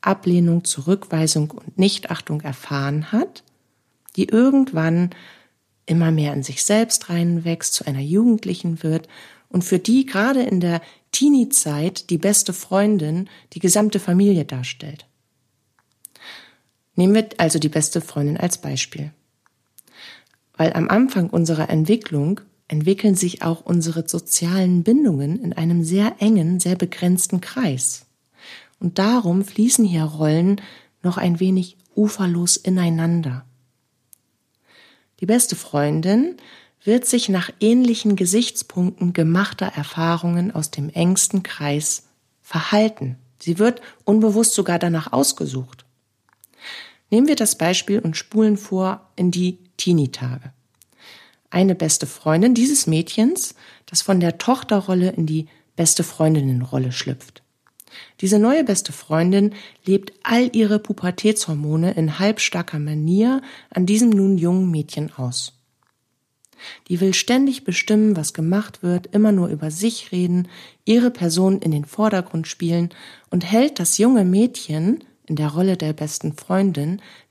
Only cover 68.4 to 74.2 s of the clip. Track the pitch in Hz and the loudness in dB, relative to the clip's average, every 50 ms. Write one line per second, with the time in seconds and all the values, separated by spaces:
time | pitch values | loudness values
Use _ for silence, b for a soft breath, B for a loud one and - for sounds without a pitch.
68.4 | 160 160 180 202 208 - - - - 175 180 180 180 - - 202 214 214 208 190 | -2 0 0 -2 -2 -4 -12 -6 -4 -2 -2 -2 -4 -2 0 2 4 4 4 2
69.4 | 175 170 - 147 156 156 156 165 196 233 226 - - - - 180 180 175 175 180 | 2 0 -2 -6 -6 -8 -6 -2 -4 -4 -4 -4 -12 -6 -4 -2 0 2 2 0
70.4 | 180 180 B B B B B B B - 220 240 240 247 240 - 180 170 160 175 | 0 -2 B B B B B B B 2 2 4 4 2 0 0 -4 -2 0 2
71.4 | 190 190 196 196 - 165 156 147 147 - - - 214 220 202 185 180 185 - 165 | 2 2 2 2 0 -2 -2 -2 -4 -6 -4 -2 0 0 0 -2 -4 -4 -6 -8
72.4 | 160 - - _ 175 170 170 170 170 170 B B B B B B B B - 180 | -8 -8 -10 _ -4 -2 0 0 -2 -2 B B B B B B B B -4 -4
73.4 | 175 175 202 226 262 302 294 - 175 160 - - 208 240 262 233 | -2 2 2 2 2 2 0 -4 -4 -4 0 2 2 4 4 4